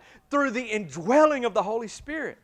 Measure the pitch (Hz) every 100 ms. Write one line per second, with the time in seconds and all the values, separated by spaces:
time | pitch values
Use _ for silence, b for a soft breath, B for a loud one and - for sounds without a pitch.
0 | b b - 285 277 226 240 214 175 139
1 | 170 277 311 285 240 185 180 226 220 -
2 | - 311 277 -